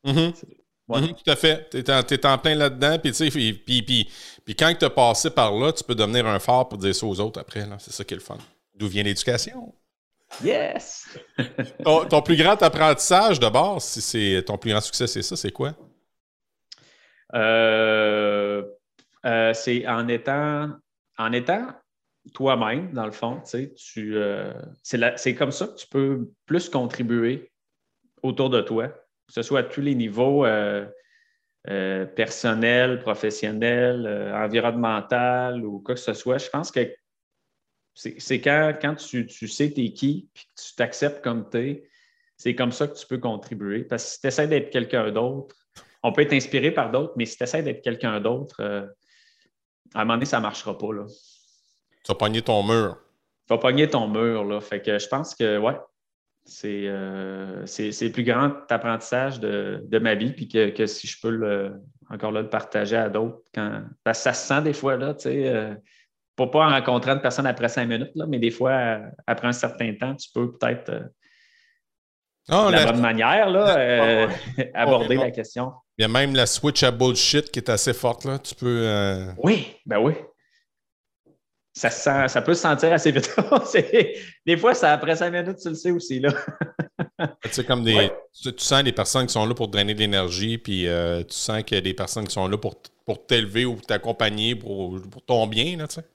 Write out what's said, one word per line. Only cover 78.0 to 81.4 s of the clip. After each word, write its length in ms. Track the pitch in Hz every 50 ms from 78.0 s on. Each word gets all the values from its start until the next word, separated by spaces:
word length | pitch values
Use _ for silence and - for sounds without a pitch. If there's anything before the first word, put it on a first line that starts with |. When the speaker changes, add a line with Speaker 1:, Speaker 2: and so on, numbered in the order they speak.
| - 120 117 - -
Speaker 1:
là. 140 | 135 135 139
Tu 160 | - - -
peux, 280 | - 127 123 120 117 113
euh, 440 | 110 104 104 101 98 95 95 95 95 90
Speaker 2:
Oui, 380 | - - 175 220 175 - - - _ _
ben 140 | - 110 104
oui. 140 | 117 151 160 - - - _ _ _ _ _ _ _ _ _ _ _ _ _ _ _ _ _ _ _ _ _ _